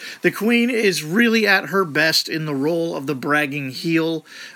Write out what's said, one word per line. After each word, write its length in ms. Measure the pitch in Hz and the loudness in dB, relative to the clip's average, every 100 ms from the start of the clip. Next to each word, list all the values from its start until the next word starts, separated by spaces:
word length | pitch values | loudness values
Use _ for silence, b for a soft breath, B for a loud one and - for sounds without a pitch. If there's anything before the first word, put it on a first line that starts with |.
| B B | B B
The 80 | 180 | -2
Queen 400 | 175 214 240 240 | 0 2 2 2
is 340 | 240 214 160 | 2 0 0
really 420 | 151 185 240 226 208 | 0 2 4 4 4
at 200 | 190 160 | 2 2
her 180 | 190 | -2
best 420 | 185 139 156 156 - | 0 2 2 2 -2
in 200 | 160 156 | -4 -2
the 80 | |
role 420 | 143 143 170 165 165 | -2 0 0 -2 -4
of 100 | 139 | -6
the 80 | |
bragging 540 | 139 139 147 147 143 135 | -4 0 0 0 -4 -8
heel, 560 | 120 170 165 160 160 B B B | -6 -2 0 0 -2 B B B